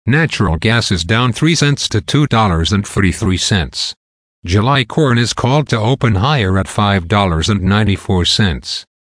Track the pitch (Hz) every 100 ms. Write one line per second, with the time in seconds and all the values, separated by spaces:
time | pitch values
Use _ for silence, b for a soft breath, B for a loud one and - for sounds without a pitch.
0 | 110 147 160 - 92 80 110 117 - 92
1 | 82 113 123 - 156 165 143 143 - 107
2 | - 143 143 117 107 80 80 101 101 107
3 | 95 - 98 92 - 101 69 - - -
4 | _ _ _ _ - 101 117 139 120 -
5 | 143 120 117 - 123 127 117 117 110 139
6 | 117 95 127 147 95 95 92 - 104 98
7 | 87 104 98 80 95 101 92 104 104 95
8 | - 92 85 - 101 65 - - - _
9 | _